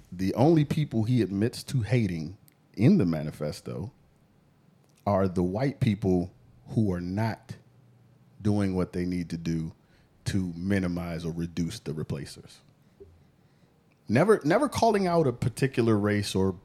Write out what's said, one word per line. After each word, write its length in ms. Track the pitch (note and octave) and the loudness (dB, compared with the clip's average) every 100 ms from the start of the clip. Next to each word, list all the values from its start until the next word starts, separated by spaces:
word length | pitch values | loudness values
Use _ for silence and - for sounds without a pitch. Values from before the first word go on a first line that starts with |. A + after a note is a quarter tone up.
| - | -16
the 220 | F2 F#2+ | -6 -2
only 300 | - C#3+ E3 | 2 4 4
people 400 | C#3+ - D3 A2+ | 2 -2 -2 -2
he 180 | G#2+ B2+ | 2 2
admits 400 | F#2 G2 A#2 - | 2 0 -2 -4
to 180 | - C3+ | -4 -4
hating 540 | G2+ B2+ G#2 E2+ D#2 G2 _ _ _ | 0 2 0 -2 -8 -12 _ _ _
in 240 | - A#2+ G3+ | 2 4 6
the 60 | |
manifesto 840 | F#2 D#2 D2+ - D2+ - - B1 G#2+ - _ _ _ _ _ _ _ _ _ _ - | 4 0 -4 -6 -8 -8 -10 -10 -10 -14 _ _ _ _ _ _ _ _ _ _ -2
are 200 | G2+ G2 | 0 2
the 140 | F2+ | 0
white 380 | F2+ G2 C#3 - | 0 0 -2 0
people 500 | - G2 F#2+ F2+ F2+ - _ - - | 0 2 2 2 0 -8 _ -20 -6
who 220 | - G#2+ | -2 0
are 80 | F2 | -2
not 560 | F2+ F#2+ A2+ - - - _ _ _ _ _ _ _ - | -4 -2 -2 -4 -12 -18 _ _ _ _ _ _ _ -6
doing 340 | G#2 G#2 G2 | -2 0 0
what 180 | F#2 F2 | 0 -2
they 120 | F#2 | -2
need 240 | F2 F2+ E2+ | -4 -4 -4
to 60 | E2+ | -6
do 360 | E2 E2 D#2+ - _ _ _ _ - | -4 -4 -4 -10 _ _ _ _ -6
to 260 | G2+ F#2 E2+ | -4 -4 -4
minimize 680 | F#2 G2 F2+ F2 F2 E2 | -2 0 0 -4 -6 -6
or 80 | E2 | -6
reduce 480 | E2 E2+ E2+ E2 - | -6 -6 -4 -6 -6
the 120 | - | -8
replacers. 680 | D2+ D2 D2 - - - - _ _ _ - - - _ _ _ _ _ _ _ _ - | -8 -6 -8 -10 -16 -20 -20 _ _ _ -20 -20 -20 _ _ _ _ _ _ _ _ 0
Never, 320 | A#2 F#3+ G#3 | 4 4 4
never 240 | C#3+ G#3 C#4+ | 4 2 2
calling 380 | - A3+ G#3+ F#3 | 2 2 2 2
out 180 | E3+ C#3+ | 2 2
a 60 | |
particular 640 | A#2 - - C3+ - A#2 G#2 | 0 -4 -2 -2 2 2 4
race 380 | G#2 G#2 G2+ | 2 0 0
or 180 | F#2+ F#2+ F2+ | 0 0 -2